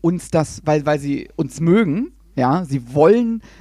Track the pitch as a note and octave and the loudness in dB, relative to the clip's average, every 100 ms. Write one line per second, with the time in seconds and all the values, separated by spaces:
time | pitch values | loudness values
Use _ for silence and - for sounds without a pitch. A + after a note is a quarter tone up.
0 | E3 F3 - E3 D3 - - D3+ D3 D3+ | -2 -2 -2 -2 -2 -6 -2 0 0 -2
1 | C#3+ C#3 - - D3+ - E3 G3+ G3 E3 | -2 -6 -8 -8 -8 -2 2 4 2 -2
2 | D4 _ _ - B2+ E3 D#3+ C#3 A#2 C#3+ | -6 _ _ -2 0 0 -2 -6 -4 2
3 | D#3+ A#3 A#3 A3+ - - | 4 4 2 -6 -10 -20